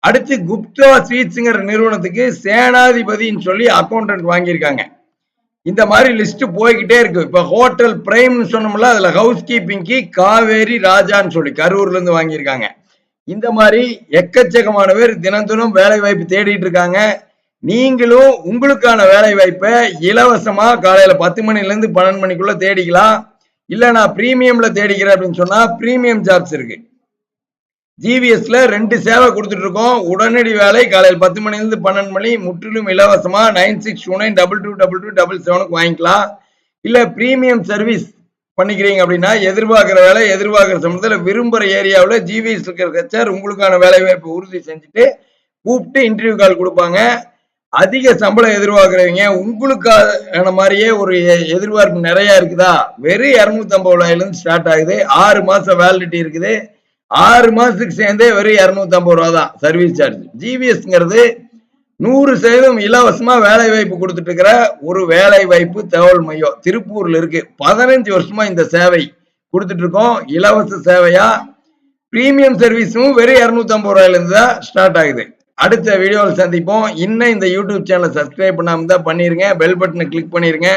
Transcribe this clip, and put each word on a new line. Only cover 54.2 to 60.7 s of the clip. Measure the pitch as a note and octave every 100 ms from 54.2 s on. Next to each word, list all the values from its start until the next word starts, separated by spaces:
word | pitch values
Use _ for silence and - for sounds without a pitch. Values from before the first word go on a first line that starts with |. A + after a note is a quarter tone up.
இருந்து | G3 F3+
ஸ்டார்ட் | E3 E3+ E3
ஆகுது. | D#3 D#3+ G#3 F#3+ D3 G3+
ஆறு | G3+ F3+
மாசம் | G3 F3+ F3
வேலிடிட்டி | F3+ F#3+ F3+ E3+
இருக்குது. | E3 D#3 F#3+ A3 G#3+ _ _ _ _
ஆறு | C3 G3 A#3+ A#3 A3
மாசத்துக்கு | B3 F#3+ A3+ E3
சேர்ந்தே | G#3 G#3 A#3 G#3
வெறும் | G#3 G#3+
இருநூத்தம்பது | F#3+ F#3+ F#3+ F3+ F3 E3+
ரூபா | E3 E3
தான் | D3 - D3
சர்வீஸ் | E3 F3 C3+
சார்ஜ். | C#3 G2+ - A2+
ஜி | G3+ B3+
வி | B3+